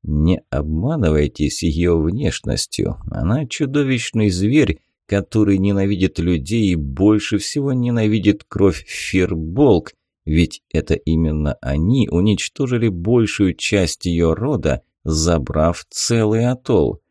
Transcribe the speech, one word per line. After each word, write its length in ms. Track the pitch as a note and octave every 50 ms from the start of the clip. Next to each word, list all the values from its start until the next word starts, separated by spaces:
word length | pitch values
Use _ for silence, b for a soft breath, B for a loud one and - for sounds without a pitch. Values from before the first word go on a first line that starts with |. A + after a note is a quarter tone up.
Не 400 | - - D2+ D2+ D#2 E2+ F#2 - _ _
обманывайтесь 1120 | - C#2+ D2 D#2 D#2 D#2+ G2+ C3+ E3 D3+ G#2 D#2+ D#2 D2+ D2 C#2+ - - D2+ C2+ - -
её 360 | - E2 D2 E2 E2+ F2 E2+ E2
внешностью. 960 | D2+ D#2+ F2+ B2+ - - - - - - - - - - - - G1+ - - - - -
Она 360 | - - A#1 F2 A2 D#3 D3
чудовищный 840 | A#2+ - - D#3 C3+ C3+ D3 C#3+ C3+ C3 A#2 - - - A2 G#2+ G#2
зверь, 500 | F#2 F2+ G2 G#2+ C3 D#3 C3+ F2+ D#2+ - _ _ _ _ _
который 520 | - G2+ G2+ F#2 _ - A2 G#2+ G2+ G2 F#2+
ненавидит 600 | F#2+ G2+ G2+ G2 G2 G2 G#2 F2 F#2 F2+ - -
людей 540 | E2 F2 F2+ D#2 C2+ D#2+ G#2+ A#2 G#2+ G2
и 40 | F2+
больше 640 | D#2+ C#2+ C#2 C2 D2+ F#2+ G#2 G#2+ G#2+ - - A2+ G2
всего 340 | - - - D3 C#3 C#3
ненавидит 720 | C3 B2+ A#2+ B2 A#2+ A#2 A2 G#2+ G#2+ A2 F#2 G2+ G2+ - -
кровь 400 | _ - - G2 F#2+ E2+ - -
Фирболк, 1040 | - - - - - - F#2 F2+ - E2 D#2+ D#2 D#2+ F2 B2+ D3 C3 G2+ E2+ - - _ _ _ _ _ _ _
ведь 380 | D#2 D#2 E2 E2+ - - - _ _
это 220 | - D#2+ - - D#2+
именно 600 | - _ D#2+ E2 D#2+ E2 D#2 D#2 D2+ D2+ D2 - _
они 480 | - B1+ C#2 D2+ D#2+ G2 C3 C#3 A2 -
уничтожили 800 | - F2 F#2+ G#2+ G2+ F#2 - - _ - C#3 B2 B2 A#2 A#2 A2+
большую 680 | F#2+ E2+ E2+ G#2+ B2 A#2+ A2+ G#2 - - G2+ F#2 E2
часть 520 | - - - - G2+ F#2 E2 - _ -
её 280 | F2+ E2+ E2+ E2+ D#2+ D#2+
рода, 480 | - A2+ C#3 D3 F#2 - D2+ C2 C2+ _ _ _ _ _
забрав 840 | D#2 D#2+ D#2 D#2 F2 E2+ D#2 B1+ - - D2+ D#2 E2+ F2 - - _
целый 560 | - - - - A#2+ A2+ A2 G#2+ A2 A2+ A#2+
атолл. 540 | B2 B2+ B2 _ - A#2+ F#2 D2 A1+ - - _ _